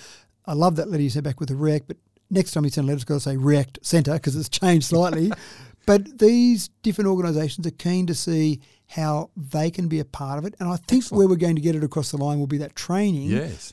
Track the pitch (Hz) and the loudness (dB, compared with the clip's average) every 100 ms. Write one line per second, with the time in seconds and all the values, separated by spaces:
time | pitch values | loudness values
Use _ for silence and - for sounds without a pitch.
0 | - - _ _ - 151 175 160 165 165 | -16 -20 _ _ -8 0 0 0 -2 -2
1 | 143 131 143 131 131 135 151 151 - - | -2 -2 -6 -6 -6 -2 0 0 -4 -16
2 | _ _ _ 190 180 165 147 147 139 143 | _ _ _ -2 0 0 -2 0 -2 -2
3 | 123 147 139 135 135 147 131 - - 170 | -2 -4 -2 -2 2 2 2 -6 0 2
4 | 143 160 - 139 151 - 190 170 135 165 | 2 0 -2 -4 -4 -2 4 4 4 2
5 | 175 160 175 220 - - - _ - 202 | 2 0 -2 -2 -10 -20 -20 _ 2 4
6 | 202 262 214 240 240 233 - _ 220 190 | 2 4 6 6 6 4 0 _ -4 0
7 | 196 185 175 151 151 - 165 - 175 180 | 0 0 0 0 -2 -4 -8 -4 -2 0
8 | 180 165 - 160 156 139 - _ _ - | 0 -2 -2 0 0 -2 -8 _ _ -6
9 | 156 151 160 - 139 156 160 170 170 160 | -2 -2 -4 -12 -8 -2 -2 -2 -2 -2
10 | 143 - 139 143 175 - 175 175 - 254 | -4 -8 -8 -8 -8 -6 -6 -6 0 0
11 | 240 208 190 175 170 160 160 156 151 - | 2 4 4 4 2 2 0 0 -2 -4
12 | 139 143 143 147 143 147 151 - - 185 | -4 -4 -2 -2 -2 -4 -6 -12 -4 0
13 | 208 160 139 202 156 85 - | 0 0 -2 -2 -4 -10 -14